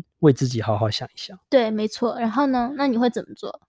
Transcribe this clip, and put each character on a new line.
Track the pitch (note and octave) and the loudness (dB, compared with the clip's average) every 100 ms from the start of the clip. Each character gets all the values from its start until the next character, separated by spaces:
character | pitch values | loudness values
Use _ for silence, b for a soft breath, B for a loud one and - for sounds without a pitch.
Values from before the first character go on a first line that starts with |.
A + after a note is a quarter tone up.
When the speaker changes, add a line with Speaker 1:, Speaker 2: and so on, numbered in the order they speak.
| - _ | -2 _
Speaker 1:
为 | D#3 | 4
自 | C3 B2+ | 6 2
己 | A#2+ | -2
好 | A2 G#2+ | -2 0
好 | A2 | 0
想 | - B2 | -2 -8
一 | - | -14
想。 | - F#3+ _ | -16 -16 _
Speaker 2:
对， | C4+ A3 | 2 2
没 | G#3+ G#3+ | 0 -4
错。 | - A#3 B3+ | -2 -4 -2
然 | A3+ | -2
后 | A#3 C#4+ | 0 0
呢？ | B3+ A#3+ C#4+ | 0 -2 -2
那 | C#4 | 0
你 | A#3 | 2
会 | B3 | 0
怎 | A3+ - | 0 -8
么 | - | -12
做？ | - - | -14 -14